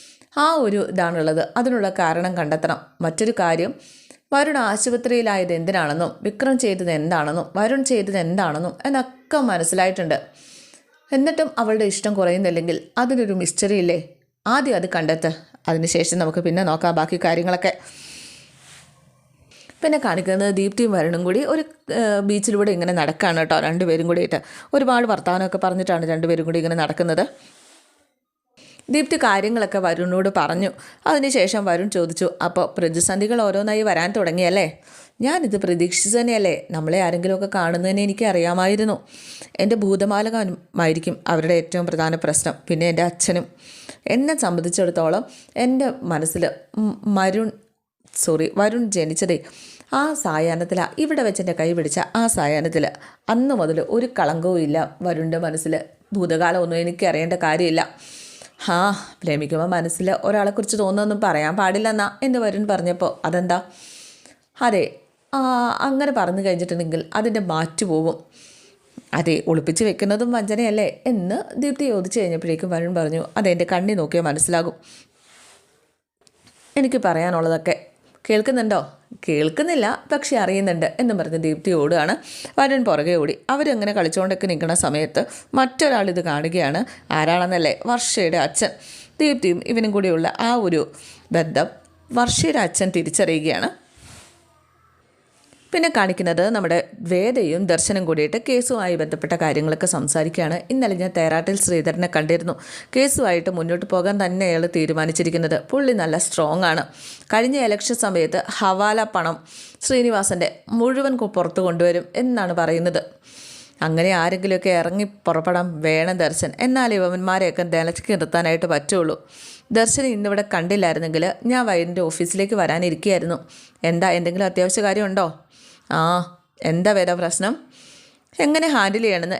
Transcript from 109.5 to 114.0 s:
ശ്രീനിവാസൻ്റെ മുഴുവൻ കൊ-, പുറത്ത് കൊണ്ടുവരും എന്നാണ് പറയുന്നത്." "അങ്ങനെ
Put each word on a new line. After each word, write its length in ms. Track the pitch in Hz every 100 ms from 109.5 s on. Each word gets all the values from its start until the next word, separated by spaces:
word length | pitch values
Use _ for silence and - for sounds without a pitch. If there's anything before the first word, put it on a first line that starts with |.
| - - -
ശ്രീനിവാസൻ്റെ 680 | - 254 240 208 196 180 160 - -
മുഴുവൻ 480 | 226 240 262 277 254
കൊ-, 120 | 208
പുറത്ത് 320 | 190 170 190
കൊണ്ടുവരും 440 | 180 170 175 175 - 202
എന്നാണ് 360 | 254 240 180
പറയുന്നത്." 480 | 170 160 165 175 165 - - - - - - - -
"അങ്ങനെ 300 | 160 160